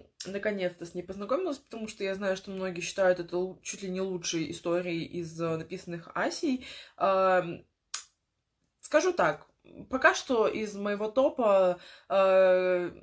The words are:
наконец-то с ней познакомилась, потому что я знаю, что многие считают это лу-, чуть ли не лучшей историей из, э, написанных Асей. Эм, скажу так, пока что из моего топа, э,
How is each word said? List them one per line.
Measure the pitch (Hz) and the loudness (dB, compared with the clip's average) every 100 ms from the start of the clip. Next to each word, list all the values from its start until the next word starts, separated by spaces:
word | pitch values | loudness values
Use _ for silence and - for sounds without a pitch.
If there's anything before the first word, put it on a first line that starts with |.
| - - 185 | -14 -14 -8
наконец-то | 202 214 202 180 - 170 | -4 -2 -2 -4 -4 -10
с | |
ней | 180 | -10
познакомилась, | 175 196 202 294 370 269 | -10 -10 -2 -2 -2 -6
потому | - 226 214 | -10 -12 -10
что | - | -6
я | 196 196 | -6 -2
знаю, | 202 190 | -2 -4
что | - | -6
многие | 190 185 175 | -6 -6 -6
считают | 165 - 185 180 | -6 2 2 2
это | 170 175 | 0 -4
лу-, | 185 180 | -4 -6
чуть | - 196 | -14 -10
ли | 190 | -6
не | 185 | -4
лучшей | 190 180 - 170 160 | -2 -4 -2 -2 -4
историей | - 175 175 180 165 - | -4 -2 0 0 -4 -4
из, | 175 160 160 | -6 -8 -6
э, | 165 160 | -4 -4
написанных | 160 175 175 170 - - | -6 -12 -10 -12 -8 -4
Асей. | 247 - 311 254 - - - - | -2 0 -2 -2 -4 -18 -14 0
Эм, | 196 190 190 185 170 - - _ - - - _ _ _ _ _ _ _ | 2 4 4 4 2 -8 -14 _ -14 -14 -14 _ _ _ _ _ _ _
скажу | - 302 359 | 0 2 2
так, | 349 165 147 - _ - - 190 | 2 0 -2 -12 _ -20 -18 -6
пока | 254 339 | 2 2
что | 381 - 233 208 | 2 0 2 2
из | 214 214 196 | 0 -6 -6
моего | 208 202 214 | -6 -4 -2
топа, | 262 277 - 220 190 185 180 - - - | 2 2 2 4 6 4 2 -8 -18 0
э, | 196 190 190 185 185 185 180 175 - | 4 6 6 6 6 4 0 -2 -8